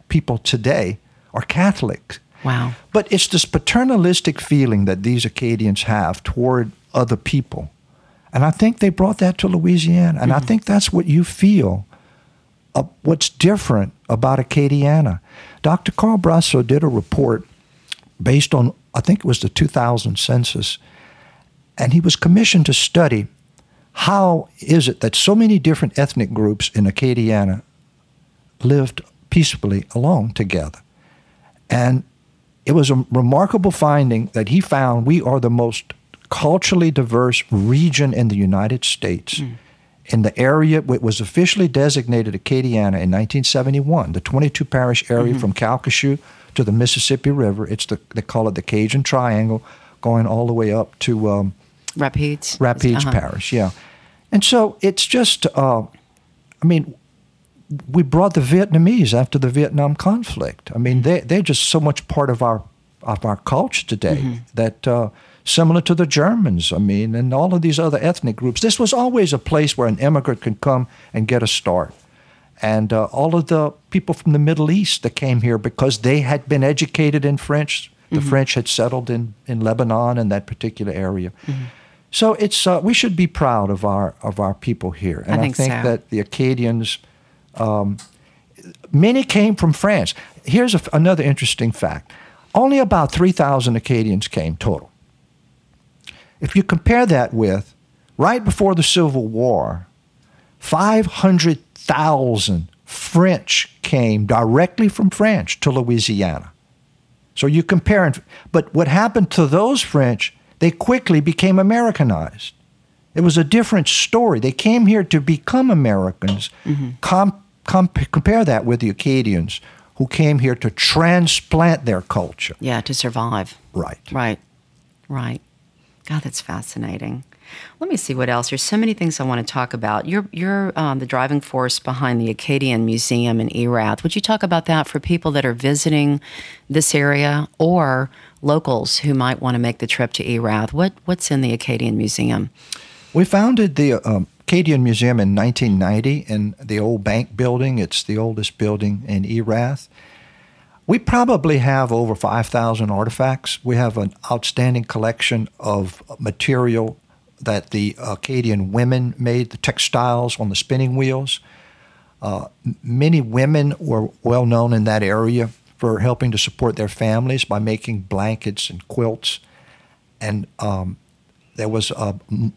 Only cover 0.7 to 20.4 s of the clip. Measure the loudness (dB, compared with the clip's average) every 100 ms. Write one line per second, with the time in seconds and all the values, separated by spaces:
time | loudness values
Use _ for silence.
0.7 | 0 -2 -6 _ _ _ -8 -6 0 0
1.7 | 2 -4 -6 -12 -20 _ _ -4 -4 -4
2.7 | -8 _ -2 0 0 0 -2 0 -2 0
3.7 | 0 2 4 4 2 0 -4 0 2 4
4.7 | 2 2 0 0 0 -2 -4 -2 0 0
5.7 | 0 0 0 0 -4 -6 -2 0 0 -2
6.7 | -6 _ -2 0 -2 -2 -2 -2 -8 -12
7.7 | -18 _ _ _ _ _ 0 2 4 2
8.7 | 2 0 2 0 2 0 0 0 2 2
9.7 | 2 4 4 4 2 2 2 2 0 2
10.7 | 0 2 0 2 2 2 2 4 4 2
11.7 | 0 -6 -18 _ _ _ _ _ _ _
12.7 | -4 -4 -4 -2 0 -2 0 2 2 0
13.7 | 0 -2 -6 -4 0 2 0 0 0 2
14.7 | 2 4 4 2 0 -8 -20 -20 -6 0
15.7 | 0 0 0 2 2 4 2 4 2 2
16.7 | 2 2 0 -2 0 0 0 -6 _ _
17.7 | _ _ -20 _ -6 0 2 2 2 2
18.7 | -2 _ -2 0 0 0 -2 -2 -2 0
19.7 | 0 0 0 -2 -4 0 0